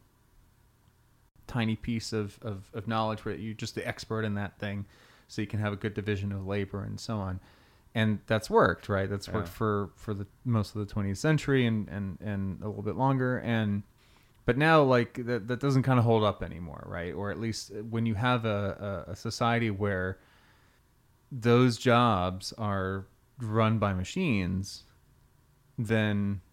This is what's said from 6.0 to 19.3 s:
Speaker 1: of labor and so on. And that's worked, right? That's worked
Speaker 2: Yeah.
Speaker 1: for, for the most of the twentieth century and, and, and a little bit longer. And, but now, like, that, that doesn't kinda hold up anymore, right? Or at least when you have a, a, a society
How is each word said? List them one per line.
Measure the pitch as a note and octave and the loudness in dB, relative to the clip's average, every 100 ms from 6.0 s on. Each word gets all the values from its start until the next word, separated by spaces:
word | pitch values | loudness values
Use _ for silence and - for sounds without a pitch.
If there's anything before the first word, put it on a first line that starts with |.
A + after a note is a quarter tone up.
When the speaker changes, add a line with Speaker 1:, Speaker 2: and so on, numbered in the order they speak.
| G2+ G2+ G2+ | -2 -2 -2
Speaker 1:
of | G2 F#2+ | -4 -4
labor | G2+ G2 G2+ | -2 -2 -4
and | G#2+ G2+ | -8 -8
so | - A2 | -6 -4
on. | F#2+ F#2 - - _ _ _ | -4 -6 -10 -20 _ _ _
And | A2+ A2 G#2 - | 0 2 0 0
that's | A2 - | 0 4
worked, | A3 C3 E2+ - | 4 4 2 0
right? | G2 F#2+ | 0 0
That's | G2 - | -4 -4
worked | A2 E2+ | -4 -4
Speaker 2:
Yeah. | |
Speaker 1:
for, | - A2 G2+ G2 - | -2 0 0 -2 -8
for | - | -6
the | G2+ G2+ _ B2+ | -6 -8 _ 0
most | A2+ G2+ G#2 | 0 0 -4
of | G2+ | -4
the | |
twentieth | A2 G2 G2 | -2 -2 0
century | D3+ D#3 - C3+ A#2+ | 2 2 4 4 4
and, | A2 G2+ | 2 -2
and, | F#2+ G2 - | -6 -8 -8
and | G#2 G2+ F#2+ F2+ | -6 -4 -4 -6
a | G#2+ | -8
little | G#2 | -6
bit | G#2 F#2 | -6 0
longer. | C3+ C3 B2+ B2 | 0 2 0 -2
And, | - A2+ G#2 G2+ - _ _ _ _ _ | 0 0 0 -2 -4 _ _ _ _ _
but | - B2 | -2 2
now, | D#3 D#3+ | 6 6
like, | C3+ B2 A#2 - A#2 | 6 4 2 -4 -4
that, | A#2+ G#2+ | -4 -2
that | B2 | -2
doesn't | C#3+ C3 | 2 4
kinda | B2+ B2+ | 4 4
hold | A#2 A2+ | 6 6
up | G#2+ - | 4 0
anymore, | F2 E2+ E2+ C#2 - | -8 -10 -10 -12 -10
right? | F2+ F2 | -8 -6
Or | D#2 G2+ | -6 -6
at | E2+ | -4
least | A2+ G#2+ - G#2 A2+ | -4 -6 -8 -12 -6
when | A2+ A#2 | -2 0
you | G2+ | 0
have | B2 B2 | 2 2
a, | A2 G2+ G2+ - G2+ F#2 - | 2 0 -2 -4 -6 -8 -8
a, | |
a | - | -8
society | A#2 | -8